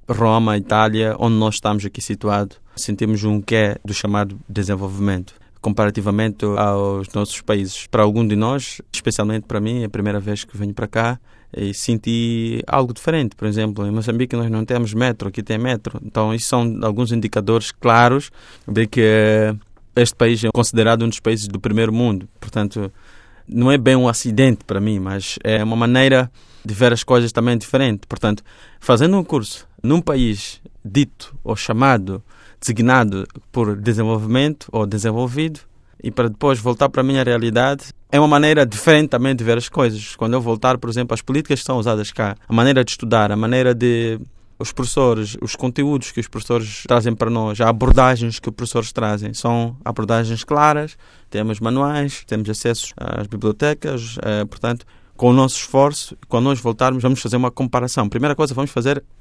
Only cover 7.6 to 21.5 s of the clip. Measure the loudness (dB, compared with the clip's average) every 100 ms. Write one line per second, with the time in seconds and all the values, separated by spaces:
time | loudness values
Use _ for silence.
7.6 | -4 -10 -2 2 2 2 0 0 0 -2
8.6 | -6 -14 -12 -6 -2 -2 -2 -4 -4 -4
9.6 | -4 -4 -4 -4 -4 -4 -4 -8 -8 -8
10.6 | -8 -6 -4 -2 -2 -4 -12 _ -14 -8
11.6 | -6 -4 -2 -2 -2 -2 -2 -2 -4 -6
12.6 | -2 0 0 -2 -2 0 -2 -4 -4 -2
13.6 | -2 -4 -4 -4 -2 -2 -2 -2 -2 -2
14.6 | -2 -2 -2 0 -2 -2 -6 -6 -6 -4
15.6 | -2 -4 -6 -12 -6 -2 -2 -2 0 0
16.6 | 0 -2 -2 -2 -2 -2 -2 -2 0 0
17.6 | -2 -2 4 6 6 4 -2 -14 -20 -18
18.6 | -4 -2 0 2 4 4 4 4 2 -2
19.6 | -10 -20 -4 2 2 4 2 2 0 0
20.6 | 2 2 4 2 0 -2 -2 -2 -4